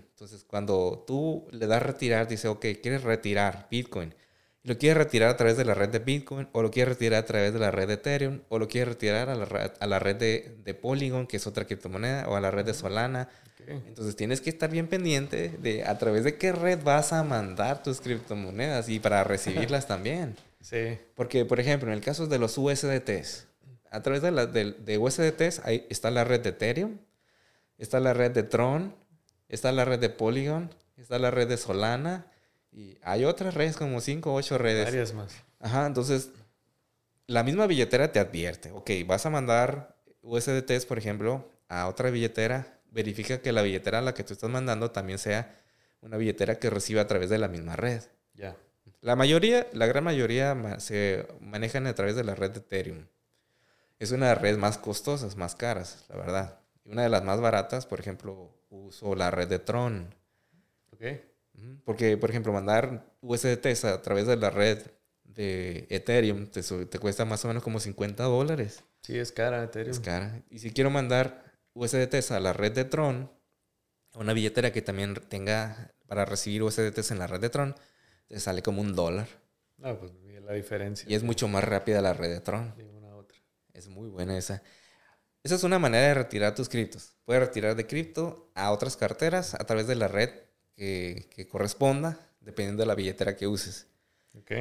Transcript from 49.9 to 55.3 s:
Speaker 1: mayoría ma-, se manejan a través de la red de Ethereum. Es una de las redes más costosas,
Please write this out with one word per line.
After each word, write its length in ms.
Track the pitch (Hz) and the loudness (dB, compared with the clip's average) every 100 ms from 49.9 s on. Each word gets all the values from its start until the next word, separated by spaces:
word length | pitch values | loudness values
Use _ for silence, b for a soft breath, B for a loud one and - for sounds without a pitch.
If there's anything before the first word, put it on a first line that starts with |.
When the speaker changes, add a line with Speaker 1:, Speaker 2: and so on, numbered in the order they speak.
| 135 | 4
Speaker 1:
mayoría 520 | 170 147 113 120 139 135 | 2 2 2 2 0 0
ma-, 240 | 107 110 | -4 -6
se 480 | - 104 101 92 - - | -4 0 2 0 -4 -12
manejan 460 | 101 104 113 135 131 | -12 -6 -4 -2 -2
a 60 | |
través 220 | 113 98 113 | 0 0 0
de 80 | |
la 120 | 113 98 | -2 -2
red 160 | 98 | -4
de 80 | 98 | -4
Ethereum. 460 | - 95 90 80 80 _ _ _ _ _ _ _ _ - | -6 -4 -4 -10 -16 _ _ _ _ _ _ _ _ -10
Es 120 | 107 | -4
una 160 | 127 131 | 2 4
de 60 | |
las 80 | 113 | 4
redes 160 | 101 104 | 4 4
más 200 | 101 104 | 2 0
costosas, 580 | - 104 - 143 113 | -4 -6 -4 -4 -6